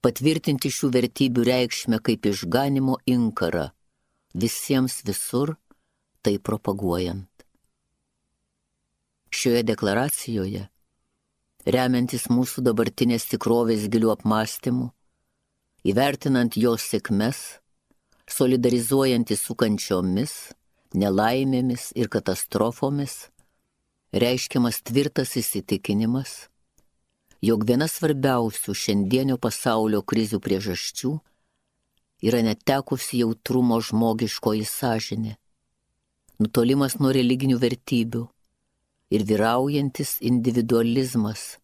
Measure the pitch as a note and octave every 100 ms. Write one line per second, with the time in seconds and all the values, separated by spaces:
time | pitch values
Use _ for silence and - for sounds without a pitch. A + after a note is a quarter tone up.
0 | B2 - C#3 D#3 - C#3 C#3 - C#3+ B2+
1 | A#2+ - C3+ A#2+ A#2 B2+ B2 - - A2
2 | - A2 G#2 G2 E2+ A#2+ C#3 C3+ C3 B2+
3 | - B2 A2+ A2 E2+ E2+ D2 _ _ _
4 | _ _ _ F2 A2+ - - C3+ C3 -
5 | - G2 - B2 C#3+ D#3 _ _ _ _
6 | _ _ - G2+ - G#2 - G2 G2 F2
7 | F2+ F#2 F#2 _ - _ _ _ _ _
8 | _ _ _ _ _ _ _ _ _ _
9 | _ _ _ - B2+ A#2+ A2+ G#2+ G#2 G#2
10 | C#3+ - - A2 F#2 G2 G2+ _ _ _
11 | _ _ _ _ _ _ - B2+ B2+ B2
12 | B2 B2 - B2 B2+ - B2+ A2 A#2 -
13 | A#2+ A#2 - B2 - A#2 A#2 A2 G#2 A2+
14 | A2 G#2 G#2+ A2 G#2+ - - B2 B2 _
15 | _ _ _ _ _ _ _ _ - G2+
16 | C#3 C3+ D3 C3 A#2+ - A#2+ A2+ - G#2+
17 | - G2+ A2+ C#3 - - _ _ _ _
18 | _ _ - - B2+ B2+ B2 A#2+ A#2 C3+
19 | C3+ A#2+ A2+ G#2 - A#2 A2+ G2+ - F#2
20 | F#2 F#2 C#3+ - - - _ _ _ -
21 | G2+ F#2+ A2 B2+ C3+ B2+ B2+ B2 - -
22 | A2+ A2 F#2+ F#2+ - - G#2+ A#2+ C#3 C#3+
23 | C#3+ - - _ _ _ _ _ _ _
24 | _ G2 A#2+ B2+ - C3+ A#2+ G#2+ - B2
25 | C#3+ - C3 B2+ - G2+ - G2 - G#2
26 | A2+ B2+ C3+ - - _ _ _ _ _
27 | _ _ _ _ G#2 A2+ G#2+ B2 D#3+ -
28 | D#3+ C#3 C3+ B2+ A2+ - - G2+ - G2+
29 | G2 B2+ C3+ B2 A#2 - C3 A2 A2 G#2
30 | - A2+ A2 G#2+ G2 F#2+ G#2 F2+ - -
31 | B2+ D#3 _ _ _ _ _ _ _ _
32 | _ _ G#2 A#2+ A2+ G#2 - C3+ - C3
33 | - B2 A#2 A2+ - B2+ B2 A2+ A2 A2
34 | A#2 A2 A2+ - A#2 G#2+ G#2+ - C3 A2+
35 | - A2 A2 A2 _ _ _ _ _ _
36 | _ _ _ _ G#2+ - A#2+ C3+ C#3 -
37 | C3+ C3+ B2 B2+ C3+ A#2+ B2 B2 - B2
38 | A2+ A#2 A#2 _ _ _ _ _ _ _
39 | _ G#2+ G2+ G#2 A2 B2 C3+ D3 C#3 -
40 | C#3+ - - B2 A#2+ A#2+ A2+ A#2 A#2 A#2+
41 | C3 A#2+ G#2+ G#2+ - -